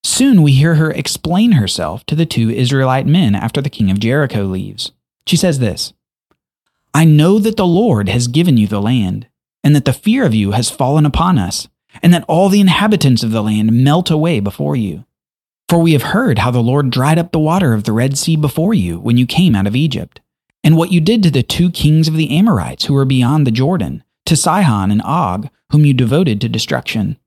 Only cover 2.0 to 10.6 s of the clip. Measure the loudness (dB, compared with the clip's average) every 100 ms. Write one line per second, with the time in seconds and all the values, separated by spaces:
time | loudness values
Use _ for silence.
2 | -6 -2 -2 0 -2 0 -2 0 0 0
3 | 0 2 2 0 -2 -4 -6 -4 -2 0
4 | 0 0 -2 -2 -4 -6 -10 -12 -14 _
5 | _ _ -4 0 0 -2 -4 -4 -12 _
6 | _ _ _ _ _ _ _ _ _ 2
7 | 4 6 4 2 0 -2 0 0 0 0
8 | 0 -2 -2 0 2 2 2 -2 -2 -2
9 | -2 -6 -12 _ _ _ 2 2 0 -2
10 | -2 0 0 0 0 -2